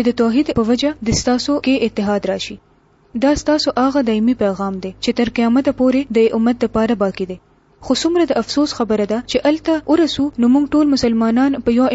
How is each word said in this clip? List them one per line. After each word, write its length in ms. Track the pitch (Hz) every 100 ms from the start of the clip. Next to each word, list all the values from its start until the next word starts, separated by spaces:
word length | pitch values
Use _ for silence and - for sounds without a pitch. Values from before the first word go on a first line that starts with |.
| 240
د 100 | 233
توحید 320 | 233 233 302 262
په 80 | 220
وجه 180 | 240 285 302 220
د 100 | 214
ستاسو 340 | - 247 262 285 254
کې 220 | 269 226
اتحاد 420 | - 202 202 190
راشي. 260 | 190 - 208 _ _ _ _ _ 240
دا 160 | 269 294 -
ستاسو 280 | 302 294 -
هغه 260 | 269 277 233
دایمي 240 | 214 226 254
پیغام 340 | 202 190 196 190
دی 80 | 190
چې 300 | - - 233
تر 120 | 233 -
قیامته 400 | 233 240 285 262
پورې 400 | 254 254 285 226
د 180 | 226 226
امت 200 | 226 240 226
دپاره 340 | 220 220 220
باقي 260 | 196 - 185
دی. 80 | 180 _ _ _ _
خو 140 | - 254
څومره 280 | 330 349 330
د 80 | -
افسوس 320 | 226 - 294 -
خبره 260 | 220 214 202
ده 60 | 214 -
چې 80 | - 294
الته 240 | 311 - 320 285
ورسو، 320 | 320 311 - 285 262
نو 60 | 240
موږ 140 | 269 285
ټول 180 | 302 302
مسلمانان 680 | 277 240 226 226 233 277 269 233
په 80 | 233
یو 100 | 254